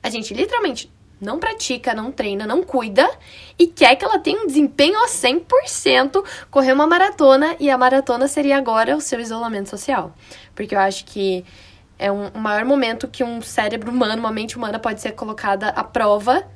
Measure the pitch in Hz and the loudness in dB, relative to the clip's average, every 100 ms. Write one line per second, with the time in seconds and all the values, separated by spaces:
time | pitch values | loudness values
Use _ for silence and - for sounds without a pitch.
0 | 226 226 214 208 415 480 381 233 - _ | -6 -8 -8 -4 -2 0 -2 -4 -14 _
1 | _ _ 202 294 440 440 - 247 254 220 | _ _ -8 -4 -4 -6 -6 -4 -4 -4
2 | 220 269 214 196 214 277 359 262 220 196 | -6 -6 -6 -4 -2 -2 -2 -2 2 4
3 | 370 - - - - - 339 - 254 262 | 2 0 -18 -20 -20 2 2 6 6 6
4 | 415 403 - 415 403 277 277 - 294 427 | 2 0 0 -2 0 2 2 4 4 4
5 | 494 - 247 311 - 508 - - - 262 | 0 0 0 -2 2 0 0 -4 2 2
6 | 277 381 392 - - 277 262 269 311 349 | 2 -2 -4 -16 -2 2 4 4 4 4
7 | 392 403 277 269 311 330 285 254 254 269 | 2 4 6 6 4 0 0 4 4 4
8 | 269 240 277 302 277 277 247 220 233 302 | 0 0 0 0 0 0 2 2 2 0
9 | - 240 226 226 233 208 196 202 - 240 | -2 -6 -6 -6 -6 -6 -8 -8 -2 -2
10 | 151 - - - - - 208 196 196 190 | -4 -14 -20 -20 -18 -12 -4 0 0 -2
11 | - 208 196 185 180 - - - _ _ | -12 -4 -2 -4 -8 -20 -20 -20 _ _
12 | 196 202 202 214 220 208 240 277 233 226 | -4 -4 -8 -6 -4 -2 2 2 0 -4
13 | 254 - 240 233 220 - 214 226 220 247 | -10 -6 -6 -6 -6 -4 -2 -4 -4 -2
14 | 220 220 226 220 220 240 220 220 226 214 | 0 -2 -4 -6 -8 -8 -8 -6 -6 -6
15 | 220 214 220 214 214 196 214 - 220 240 | -10 -10 -12 -6 -4 -2 -2 -4 -6 0
16 | 208 208 208 302 - | 2 2 2 0 0